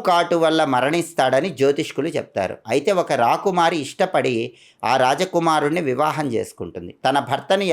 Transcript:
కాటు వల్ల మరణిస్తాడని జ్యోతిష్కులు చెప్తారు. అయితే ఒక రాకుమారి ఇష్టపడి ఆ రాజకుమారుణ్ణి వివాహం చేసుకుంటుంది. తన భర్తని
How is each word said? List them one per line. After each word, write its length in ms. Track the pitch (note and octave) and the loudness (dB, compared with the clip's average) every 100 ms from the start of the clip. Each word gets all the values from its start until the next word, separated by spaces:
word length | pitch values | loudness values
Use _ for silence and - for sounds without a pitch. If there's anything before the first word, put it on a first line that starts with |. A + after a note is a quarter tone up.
| - | 2
కాటు 320 | F3 F3 E3+ | 2 2 2
వల్ల 180 | D#3+ D#3+ D3+ | 2 2 2
మరణిస్తాడని 760 | B2+ C3 E3+ E3 - C3 C3 F3+ B2+ | 2 2 0 -2 0 2 2 0 0
జ్యోతిష్కులు 500 | C3+ C#3+ D3+ - D3+ C#3 | 2 2 -4 -4 -4 -4
చెప్తారు. 400 | - - F#2 - - | -6 -4 -4 -6 -4
అయితే 200 | B2+ G#3 F#3+ | -2 0 0
ఒక 120 | - C3+ | 0 2
రాకుమారి 560 | A#2 D#3+ G#3 F3+ E3+ E3+ C3 | 2 2 0 0 2 0 -4
ఇష్టపడి 480 | - F#3 D#3 C3 A#2 A#2+ - - _ | -4 -2 0 0 -2 -4 -10 -20 _
ఆ 100 | G#2+ C3 | 0 2
రాజకుమారుణ్ణి 800 | B2+ C#3+ F3+ F3 E3 D#3 C#3+ E3 D3+ | 2 2 0 0 2 2 0 0 -2
వివాహం 380 | B2 D3+ C#3+ D3 | 0 0 -2 -2
చేసుకుంటుంది. 580 | A2 G2 - F2 F2 F2 - C3 | -4 -4 -8 -14 -12 -14 -4 -2
తన 140 | C#3 B2+ | 0 0
భర్తని 380 | D3+ - G3 G3 | -4 -2 0 2